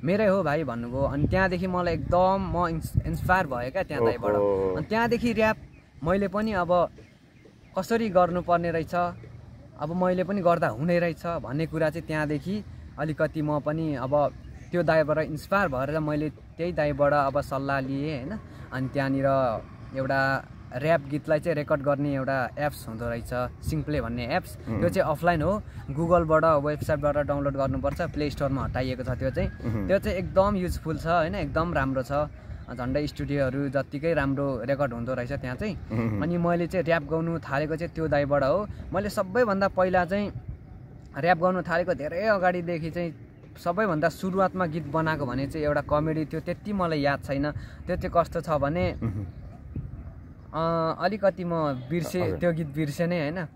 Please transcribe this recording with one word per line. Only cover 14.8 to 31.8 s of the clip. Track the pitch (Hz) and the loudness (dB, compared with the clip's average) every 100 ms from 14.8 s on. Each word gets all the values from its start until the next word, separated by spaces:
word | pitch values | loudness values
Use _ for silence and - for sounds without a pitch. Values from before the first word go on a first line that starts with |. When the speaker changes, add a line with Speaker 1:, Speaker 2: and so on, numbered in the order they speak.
Speaker 1:
दाइबाट | 165 160 151 151 | 4 4 4 2
इन्स्पायर | 160 156 - 196 185 | 0 -4 0 0 2
भएर | 127 135 156 | 0 -2 0
मैले | 151 151 151 | 0 0 -2
त्यही | - - - 170 | -6 -18 -6 -4
दाइबाट | 160 147 139 143 | 0 0 4 4
अब | 147 135 139 | 6 4 0
सल्लाह | 135 135 139 139 | -2 -4 0 0
लिएँ, | 131 139 147 147 | 0 -2 -2 -4
होइन? | 135 214 - - - | -6 -10 -12 -16 -8
अनि | 127 131 | -4 -2
त्यहाँनिर | 139 135 135 139 135 127 107 - - - 135 | 0 0 2 4 4 2 0 -6 -16 -10 -4
एउटा | 135 139 135 135 - - - 127 | 0 2 2 2 -4 -18 -10 -4
र्‍याप | 147 165 | 2 2
गीतलाई | 139 147 156 156 | 2 -6 0 0
चाहिँ | 175 | 2
रेकर्ड | 151 139 151 | -2 0 0
गर्ने | 139 139 143 | 2 2 2
एउटा | 139 131 135 120 - | 0 0 0 -2 -2
एप्स | 147 - - | -4 -4 -10
हुँदो | 110 120 | -6 -4
रहेछ, | 117 113 123 123 - | -4 -4 -4 -4 -4
सिम्प्ले | - 156 139 151 | -4 -2 0 -2
भन्ने | 113 120 120 170 | -2 -4 -2 -2
एप्स। | 175 - - | -4 -12 -4
Speaker 2:
उम्। | 110 | 0
Speaker 1:
त्यो | 170 | 2
चाहिँ | 190 156 | 2 0
अफलाइन | 151 170 170 | 2 2 4
हो, | 151 208 - - - | 2 0 -4 -12 -8
Google-बाट, | 139 165 175 160 156 | -2 4 4 6 6
वेबसाइटबाट | 160 151 147 147 - 151 147 147 | 6 4 2 -2 0 0 2 0
डाउनलोड | 143 143 143 | 0 0 0
गर्नुपर्छ, | 135 135 131 139 139 | 0 0 0 -2 -2
प्ले | 170 143 147 | -4 -2 -2
स्टोरमा | - 139 135 | 0 -2 0
हटाइएको | 110 127 131 127 | -2 -2 -2 -2
छ | 127 | -4
त्यो | 123 131 | -2 -2
चाहिँ। | 151 190 | 0 -2
Speaker 2:
उम्। | - 120 107 98 | -2 -4 -2 2
Speaker 1:
त्यो | 190 | 2
चाहिँ | 214 185 | 2 -2
एकदम | 175 190 196 202 | 0 4 4 2
युजफुल | 180 - 156 156 | -2 -4 -4 -4
छ, | 156 | 2
होइन? | 175 160 | 2 2
एकदम | 196 151 139 170 | -2 -2 0 0
राम्रो | 160 | 0